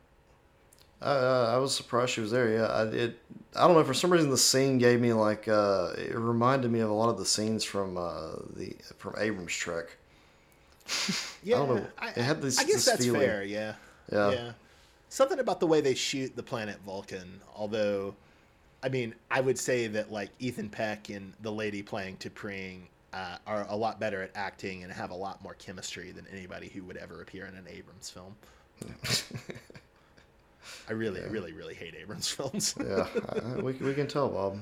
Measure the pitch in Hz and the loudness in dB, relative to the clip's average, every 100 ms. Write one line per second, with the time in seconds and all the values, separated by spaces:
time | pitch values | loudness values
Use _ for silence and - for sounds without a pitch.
0 | _ _ _ _ _ _ _ - - - | _ _ _ _ _ _ _ -20 -20 -4
1 | - 139 127 127 113 123 135 - - 120 | 0 4 4 4 4 2 2 -2 0 2
2 | 127 120 107 123 117 110 110 - 110 117 | 2 0 0 2 4 4 2 2 0 0
3 | 117 - - - - - 147 165 131 127 | -2 -4 -16 -20 -8 6 8 8 6 4
4 | 180 175 147 123 - 131 135 131 123 120 | 6 6 6 6 6 6 6 8 8 8
5 | 120 113 107 104 - 107 101 95 87 - | 6 6 4 2 4 4 6 4 2 -2
6 | - 117 117 117 120 135 123 113 110 107 | -4 -2 0 4 4 4 2 2 2 4
7 | 117 98 92 - 107 110 - 101 98 90 | 4 2 0 0 2 0 -2 -2 -2 -2
8 | 87 80 80 - - - 92 - - - | -4 -4 -8 -8 -10 -10 -10 -12 -16 -12
9 | - - 107 101 85 - 87 85 82 - | -10 -2 -2 -2 -4 -4 -2 -4 -6 -14
10 | - - - _ _ _ - - - - | -20 -20 -20 _ _ _ -20 -20 -6 -2
11 | - - - - 185 240 139 113 - - | -2 -2 -6 -8 2 4 4 2 0 -8
12 | 226 117 123 156 139 127 285 403 170 - | -6 0 0 0 2 2 4 4 4 4
13 | 120 113 117 104 101 104 107 104 - - | 2 4 2 2 -2 -4 -6 -8 -16 -20
14 | - 104 101 120 120 117 - - - _ | -2 2 4 2 -4 -12 -20 -20 -20 _
15 | _ - 269 302 220 175 170 156 139 123 | _ 2 2 2 0 2 4 6 4 2
16 | - 139 131 120 107 120 107 92 101 98 | -2 -2 -4 -8 -8 -6 -6 -8 -10 -10
17 | 98 95 92 95 - 101 107 110 104 101 | -10 -12 -12 -18 -16 -8 -4 0 2 0
18 | 98 98 - - _ _ _ _ 131 131 | -2 -8 -18 -20 _ _ _ _ -4 -2
19 | 113 - - 123 131 127 - 123 113 107 | -4 -8 -2 2 2 0 0 0 0 -2
20 | 107 104 101 - 127 123 107 - 110 104 | -4 -6 -8 -6 -6 -4 -8 -4 -4 -4
21 | - 101 98 92 110 107 107 101 98 110 | -8 -12 -12 -10 -8 -4 -4 -4 -6 -8
22 | 95 95 120 - 107 98 95 92 87 _ | -8 -10 -12 -10 -10 -8 -10 -14 -18 _
23 | _ 95 92 90 - 107 98 104 113 101 | _ -10 -10 -10 -6 -4 -2 -2 -2 -2
24 | 110 98 92 104 98 - 101 95 90 101 | -4 -4 -6 -6 -8 -6 -10 -10 -10 -10
25 | 98 90 95 92 95 - - 92 - - | -8 -8 -8 -10 -14 -16 -14 -12 -10 -10
26 | 87 90 87 95 92 90 90 98 90 87 | -12 -16 -14 -14 -12 -12 -12 -14 -14 -14
27 | 90 85 - 95 95 92 87 90 - 87 | -14 -14 -14 -14 -14 -14 -16 -16 -18 -18
28 | - 98 92 104 - - _ - - - | -16 -16 -18 -20 -20 -20 _ -20 -18 -10
29 | - - - - - - - - - _ | -2 -2 -2 -10 -12 -16 -18 -20 -20 _
30 | _ - - _ _ _ - - - 110 | _ -20 -20 _ _ _ -20 -16 -8 -4
31 | 113 92 92 107 85 82 82 87 85 82 | -4 -4 -6 -6 -8 -10 -14 -12 -14 -12
32 | 90 87 - - 135 214 - - - 98 | -12 -8 -6 -4 -6 -4 -4 -4 -2 0
33 | - 233 - - 117 127 120 131 131 139 | 0 -4 -4 -6 -4 -4 -4 -2 -2 -2
34 | 139 147 127 95 98 101 | -2 0 0 0 -2 -4